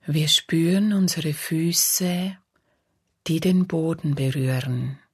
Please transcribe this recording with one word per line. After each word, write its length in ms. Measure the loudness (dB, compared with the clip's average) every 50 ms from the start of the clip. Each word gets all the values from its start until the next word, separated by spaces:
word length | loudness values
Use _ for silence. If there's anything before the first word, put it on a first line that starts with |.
| _
Wir 220 | -2 -2 0 2
spüren 640 | 2 2 0 0 0 0 2 2 4 2 2 2 2
unsere 420 | 2 2 2 2 0 -2 -2 -4 -4
Füße, 1000 | -4 -6 -4 -2 0 0 0 0 0 0 0 0 0 0 -2 -2 -2 -4 -6 -8 -10 _ _ _ _ _ _ _ _ _ _ _ _ _ _ _ _ _
die 140 | -2 -2 2
den 280 | 2 4 4 4 2
Boden 480 | 2 0 -2 -2 -2 -2 -2 -2 -2 -2
berühren. 840 | 0 0 -2 0 0 0 0 0 -2 -2 -4 -4 -4 -4 -6 -8 -10 _ _